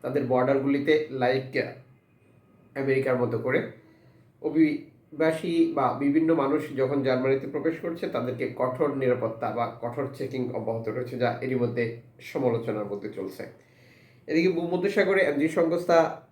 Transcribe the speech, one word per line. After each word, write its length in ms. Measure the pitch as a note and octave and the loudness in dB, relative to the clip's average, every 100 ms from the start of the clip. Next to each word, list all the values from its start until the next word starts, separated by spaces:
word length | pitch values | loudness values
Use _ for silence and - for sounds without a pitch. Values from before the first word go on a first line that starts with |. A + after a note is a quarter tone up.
তাদের 200 | B2+ C#3 B2 | 0 -2 2
বর্ডারগুলিতে, 640 | B2+ B2+ C#3 C#3 C#3 D3 D3+ - C3 | 2 4 4 4 2 4 2 2 0
লাইক 320 | B2 C3 C3 C3 - - - _ _ _ _ _ _ _ _ C#3 | 2 2 0 -4 -4 -8 -20 _ _ _ _ _ _ _ _ -4
আমেরিকার 340 | C#3 C3 C3 B2 | 0 2 2 0
মতো 160 | A#2+ A2 - | 0 0 0
করে। 140 | - - - - _ - _ _ _ D#3 | 0 -2 -12 -20 _ -20 _ _ _ -2
অভিবাসী 1040 | D3 D#3 D3 - _ _ D3 D#3+ - F3+ E3+ E3 C#3+ | 2 2 2 -10 _ _ 0 0 0 -2 2 2 2
বা 80 | B2+ B2+ | 0 2
বিভিন্ন 260 | C#3+ D3+ D#3+ D#3+ | 2 2 4 2
মানুষ 200 | C#3 D3 C#3 C3 | 2 0 -2 -2
যখন 180 | C3 C#3 C3 | 0 2 2
জার্মানিতে 400 | B2+ C3+ C3+ - | 2 2 0 0
প্রবেশ 220 | D3+ D#3+ E3 | -2 -2 -2
করছে 220 | F3 E3 - B2 | -6 -6 -4 -4
তাদেরকে 300 | B2 A#2+ B2 - | -4 -4 -6 -2
কঠোর 280 | B2+ - D3 C3+ | -2 0 0 2
নিরাপত্তা 460 | B2+ B2 A#2 - A#2 A#2 | 0 2 -2 -4 -4 -2
বা 80 | A#2 - | -4 -4
কঠোর 240 | A#2+ C#3+ C3 - | -8 -6 -6 -6
চেকিং 240 | C3+ C3 B2 A2+ | -6 -4 -4 -4
অব্যাহত 280 | A2 A2+ A2 A#2 | -4 -4 -4 -4
রয়েছে, 200 | B2 B2 | -6 -2
যা 60 | A#2+ A2+ C3 | -2 0 -2
এরই 120 | B2+ | 0
মধ্যে 200 | A#2+ A#2+ A2+ - - - - | 0 0 -2 -4 -18 -20 -8
সমালোচনার 580 | D3 B2+ A2+ A2 G#2+ G2+ | -2 0 0 -2 -4 -4
মধ্যে 180 | G2+ G#2 F#2+ | -6 -8 -8
চলছে। 260 | F#2+ - - - _ _ - - - - - | -10 -10 -14 -16 _ _ -20 -20 -20 -20 -2
এদিকে 200 | E3 F3+ E3+ | 2 2 0
ভূমধ্যসাগরে 640 | E3+ F3+ G3+ G#3 F#3+ G3 E3 | -2 0 0 2 2 4 2
এনজিও 220 | C#3 D#3 E3+ | 2 0 2
সংস্থা 380 | E3 F3 F3 E3 D#3+ - - | 2 0 4 4 4 -2 -18